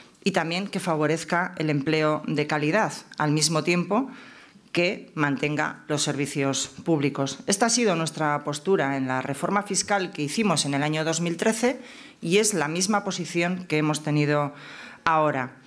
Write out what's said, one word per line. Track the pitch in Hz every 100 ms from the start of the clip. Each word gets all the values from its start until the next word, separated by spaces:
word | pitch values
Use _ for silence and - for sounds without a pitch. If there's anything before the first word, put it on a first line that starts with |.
| - -
y | 196
también | 180 160 170 196
que | 190
favorezca | 185 156 151 160 - 175 180 -
el | 156
empleo | 147 139 156 156 151 -
de | 151 147
calidad, | 151 147 208 170 - - -
al | 151
mismo | 151 151 165
tiempo | 170 175 170 208 269 - - - - - -
que | - 175 - -
mantenga | 160 147 135 147 151 156 - -
los | 147
servicios | 151 131 143 147 139 135 - -
públicos. | - 156 139 139 135 - -
Esta | - 233
ha |
sido | 233 226 165
nuestra | 160 156 151 147
postura | 147 147 - 190 139 139
en | 131
la | 131
reforma | 135 135 175 202
fiscal | 196 185 - 202 180
que | 165
hicimos | 147 226 208 151
en | 143
el | 139
año | 147 156
dos | 160 160
mil | 170 170
trece | 220 226 247 269 - - - -
y | 165 196
es | 220
la | 196 147
misma | 165 190 208
posición | 202 185 160 175 175 180 180
que | 156
hemos | 156 151
tenido | 156 151 147 147 143 - - - - -
ahora. | - 160 151 135 127 -